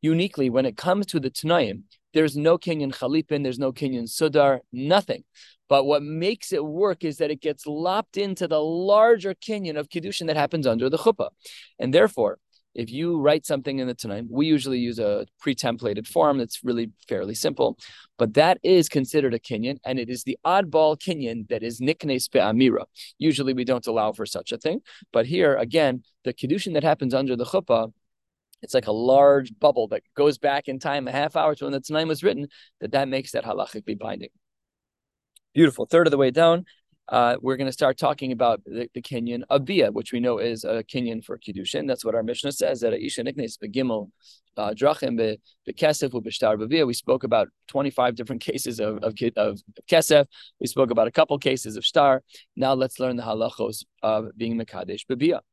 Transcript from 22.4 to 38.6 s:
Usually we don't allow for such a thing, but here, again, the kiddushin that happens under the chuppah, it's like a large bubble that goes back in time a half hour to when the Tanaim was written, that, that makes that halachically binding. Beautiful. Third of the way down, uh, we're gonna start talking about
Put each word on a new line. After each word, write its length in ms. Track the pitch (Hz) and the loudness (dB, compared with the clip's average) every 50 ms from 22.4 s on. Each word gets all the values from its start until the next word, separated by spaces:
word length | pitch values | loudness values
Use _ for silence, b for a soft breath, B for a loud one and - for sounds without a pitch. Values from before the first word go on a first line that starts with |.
| 92 104 110 117 131 131 110 - - _ B B B B B B | 2 4 4 6 6 4 4 2 -2 _ B B B B B B
Usually 360 | 139 160 147 131 143 131 131 | -2 0 0 0 -2 -2 -2
we 100 | 127 123 | -2 -2
don't 240 | 117 127 123 113 - | -2 -2 -2 -2 -2
allow 240 | 113 113 107 107 | -2 0 0 0
for 140 | 101 - 113 | -2 -4 -8
such 260 | 104 - 92 - - | -8 -8 -10 -8 -8
a 60 | 117 113 | -10 -6
thing, 240 | - 156 170 262 _ B B B B B - | -4 -4 -4 -4 _ B B B B B 0
but 120 | 117 113 | 0 0
here, 300 | 123 156 180 180 151 139 | 0 2 2 4 4 4
again, 480 | 107 113 120 113 165 156 139 127 127 - _ _ _ _ | 2 0 0 2 2 2 2 0 -2 -8 _ _ _ _
the 80 | 127 123 | -8 -8
kiddushin 400 | - - 127 151 202 - 202 170 | -6 -2 -2 -2 -2 -2 -2 -2
that 100 | 151 139 | 0 2
happens 300 | - 151 - - 131 120 | 2 2 2 0 0 0
under 220 | 135 139 135 127 117 | 0 0 0 -2 -2
the 80 | 123 | -4
chuppah, 460 | - - 190 185 _ 123 113 113 110 - _ _ _ _ _ _ _ _ _ _ _ _ _ | 0 -2 -2 2 _ 2 2 2 -2 -6 _ _ _ _ _ _ _ _ _ _ _ _ _
it's 120 | - - - | -18 -2 -2
like 140 | 131 110 - | -2 0 0
a 40 | |
large 680 | 107 110 117 127 131 139 143 143 143 139 135 123 110 _ | -2 0 4 6 6 8 8 8 8 6 2 -2 -10 _
bubble 300 | - 147 139 123 110 104 | 2 2 4 4 0 -2
that 140 | 107 104 _ _ _ | -4 -8 _ _ _
goes 220 | - 143 147 143 - | 2 2 2 2 2
back 300 | - 143 139 143 139 - | 0 0 0 0 -2 -4
in 100 | 131 131 | -8 -6
time 300 | - 160 143 143 135 127 | -4 -4 -4 -2 -4 -4
a 40 | |
half 240 | 127 135 143 156 - 165 | -2 -2 -2 0 0 2
hour 180 | 156 156 151 | 2 2 0
to 100 | - 143 | 0 -4
when 80 | 139 139 | -6 -6
the 60 | 135 | -6
Tanaim 280 | 135 - 156 156 160 160 | -6 -4 -2 -2 0 -2
was 160 | 156 147 - | -2 0 0
written, 240 | 196 - - 143 143 b b b b b _ | 0 0 0 -6 -10 b b b b b _
that, 100 | - - | -10 -2
that 160 | 110 139 139 135 | 0 0 0 0
makes 240 | 131 135 135 - | -2 -6 -6 -4
that 140 | - 123 113 | -6 -6 -4
halachically 520 | 113 101 98 104 - - 110 104 - 110 101 | -4 -4 -4 -6 -6 -8 -14 -8 -8 -10 -8
binding. 320 | - 101 101 92 87 - _ _ _ _ _ _ _ _ _ _ _ _ _ _ _ _ _ _ _ _ _ _ _ _ _ | -8 -10 -10 -10 -12 -18 _ _ _ _ _ _ _ _ _ _ _ _ _ _ _ _ _ _ _ _ _ _ _ _ _
Beautiful. 320 | 143 165 151 131 - 113 | 4 4 4 4 0 -6
Third 220 | - - 165 170 160 | 2 4 4 4 4
of 40 | |
the 60 | 143 139 | 4 4
way 140 | 139 131 | 2 2
down, 340 | 123 151 165 165 165 175 180 b b b b _ _ _ _ - | 4 4 4 4 4 2 0 b b b b _ _ _ _ -2
uh, 280 | - 120 120 120 120 - | 0 2 2 2 2 0
we're 180 | - 127 135 127 | -2 -4 -2 -2
gonna 140 | 139 135 | -4 -6
start 260 | 131 - 151 135 131 - | -2 0 0 0 0 2
talking 340 | - 131 147 - 139 131 | 0 -2 -2 -2 -4 -6
about 320 | 127 113 131 120 113 101 | -2 0 2 2 2 0